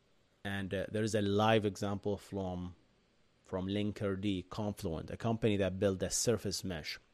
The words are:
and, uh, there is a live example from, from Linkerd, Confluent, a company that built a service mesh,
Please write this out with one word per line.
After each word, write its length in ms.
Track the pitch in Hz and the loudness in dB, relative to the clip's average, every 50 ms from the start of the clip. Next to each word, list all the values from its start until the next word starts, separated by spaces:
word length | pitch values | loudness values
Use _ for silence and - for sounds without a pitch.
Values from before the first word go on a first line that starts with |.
| _ _ _ _ _ _ _ _ - | _ _ _ _ _ _ _ _ -8
and, 260 | 101 98 98 98 90 | -6 -4 -4 -4 -2
uh, 120 | 98 95 92 - | -2 -2 -2 -2
there 120 | - 107 110 | 0 0 0
is 120 | 110 98 | 2 2
a 60 | 107 104 | 2 2
live 420 | 101 101 101 107 110 113 113 101 | 4 4 6 6 6 6 6 4
example 500 | 104 95 - 104 101 101 95 - 104 101 | 2 0 0 -2 -2 -2 -2 -2 -2 -2
from, 600 | 95 - - 101 98 95 92 92 90 90 87 87 - _ _ _ _ _ _ _ _ _ _ _ _ _ | -2 -6 -8 -6 -4 -4 -4 -4 -4 -6 -8 -10 -14 _ _ _ _ _ _ _ _ _ _ _ _ _
from 200 | - - 92 92 | -6 -4 -2 -2
Linkerd, 840 | 95 101 104 104 104 101 - 113 98 98 95 98 104 98 92 90 - | 0 0 0 0 -2 -2 -2 -2 -2 0 0 0 0 0 -2 -4 -6
Confluent, 580 | - - 107 104 98 - - 90 80 78 80 - | -6 -4 -4 -4 -4 -4 -4 -4 -4 -4 -4 -8
a 80 | - - | -8 -4
company 400 | - - 110 107 - 110 104 98 | -2 0 0 2 2 2 4 4
that 220 | 98 92 92 95 | 2 2 2 2
built 240 | 104 101 95 92 95 | 2 2 2 2 0
a 80 | 87 | -2
service 520 | - - - 123 113 101 - 104 92 - - | 0 0 2 2 2 2 0 -4 -4 -4 -4
mesh, 360 | 95 90 76 73 - - - - _ | -4 -6 -6 -6 -8 -10 -10 -14 _